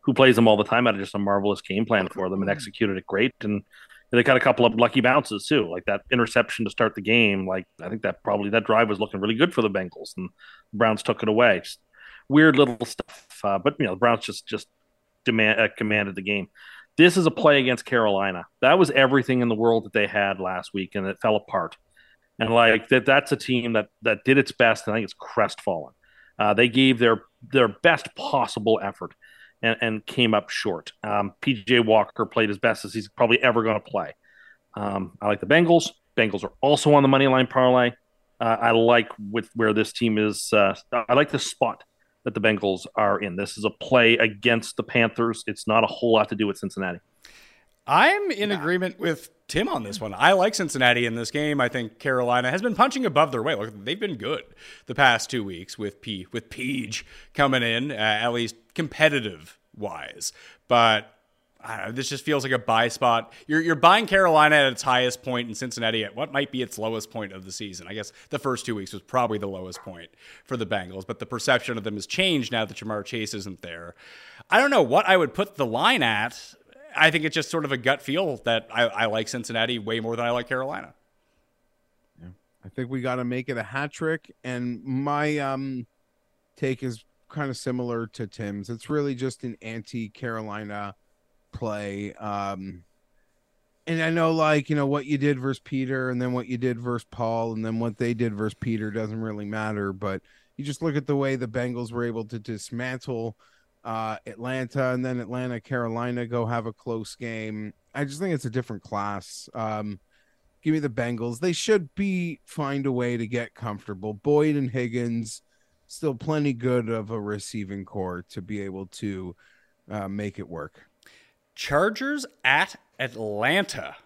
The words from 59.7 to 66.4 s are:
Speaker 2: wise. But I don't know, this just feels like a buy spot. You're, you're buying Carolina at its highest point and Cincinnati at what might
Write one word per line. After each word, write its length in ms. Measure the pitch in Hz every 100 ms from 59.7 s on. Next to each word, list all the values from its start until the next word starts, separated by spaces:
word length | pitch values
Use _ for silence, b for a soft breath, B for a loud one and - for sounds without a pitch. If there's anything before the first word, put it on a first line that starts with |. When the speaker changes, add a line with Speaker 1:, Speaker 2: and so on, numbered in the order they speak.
| -
Speaker 2:
wise. 560 | 101 78 69 - - B B B _
But 460 | 120 117 107 107 _ _ _ _ _
I 140 | 110 110
don't 80 | 101
know, 60 |
this 180 | 120 131
just 160 | 139 -
feels 180 | 147
like 100 | 131
a 60 | 127
buy 280 | 107 113 120
spot. 460 | - 123 113 113 B B
You're, 160 | 156
you're 140 | 165 156
buying 320 | 165 202 220
Carolina 480 | 190 185 156 151 151
at 160 | 139
its 100 | 123
highest 400 | - 127 127 123
point 260 | - 123 120
and 80 | 104
Cincinnati 480 | 127 120 113 113
at 120 | 104 104
what 160 | 151
might 200 | 139